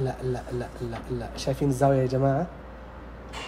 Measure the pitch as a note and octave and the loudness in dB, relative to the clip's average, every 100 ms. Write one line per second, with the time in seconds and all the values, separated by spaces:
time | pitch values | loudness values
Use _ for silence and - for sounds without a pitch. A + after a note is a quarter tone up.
0 | C3 - B2+ B2 - B2 A#2 - A#2+ A2 | -2 -2 -2 -2 -2 -4 -4 -6 -6 -6
1 | - B2 A2 - - C3+ C#3+ B2+ C#3 C3+ | -4 -4 -4 -4 0 2 2 6 6 6
2 | B2+ B2+ C3+ C3+ F3+ - - - - - | 4 4 4 4 0 -6 -14 -14 -14 -14
3 | - - - - | -14 -14 -12 -10